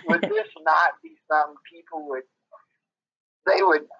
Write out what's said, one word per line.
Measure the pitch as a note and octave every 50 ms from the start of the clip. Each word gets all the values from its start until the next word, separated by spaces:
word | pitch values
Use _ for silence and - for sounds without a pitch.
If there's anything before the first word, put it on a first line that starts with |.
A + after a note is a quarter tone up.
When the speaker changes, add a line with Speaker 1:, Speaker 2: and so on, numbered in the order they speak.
| -
Speaker 1:
Would | E4+ E3+ E3+
Speaker 2:
<laughs> | F#3+ F#3 -
Speaker 1:
this | - G#3+ - - - -
not | D#3+ D#3+ E3 E3+ E3 - - -
be | E4 - _ _ -
something | D#3 D3+ D3 D3 D3 D3 - -
people | E3+ E3+ E3 _ E3 D#3 D3+ D3
would, | C3+ C3 C3 _ _ _ _ _ - - _ _ _ _ _ _ _ _ _ _ _ _ _ _ _ _ _
they | - - F#3
would | F#3+ F#3 D#3+ D3+ D3+ - -